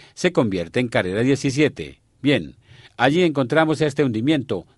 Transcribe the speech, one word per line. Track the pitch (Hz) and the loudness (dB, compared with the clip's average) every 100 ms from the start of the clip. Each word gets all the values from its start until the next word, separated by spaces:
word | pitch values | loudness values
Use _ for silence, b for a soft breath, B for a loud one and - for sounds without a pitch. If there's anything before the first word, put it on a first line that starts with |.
| B - | B -4
se | 180 | -2
convierte | 175 120 92 85 123 | 0 0 -2 -4 -2
en | 123 | -2
carrera | 117 92 98 | -2 -2 0
diecisiete. | 127 139 143 131 151 - 73 67 _ _ | 0 0 0 0 0 -2 -12 -18 _ _
Bien, | 131 131 73 - b b b - | 0 0 -2 -14 b b b 0
allí | 127 160 | 2 4
encontramos | 175 139 127 151 156 151 | 2 0 0 2 2 0
este | 156 143 | -2 0
hundimiento, | 135 110 127 156 - 95 - | 0 0 0 0 -2 -6 -8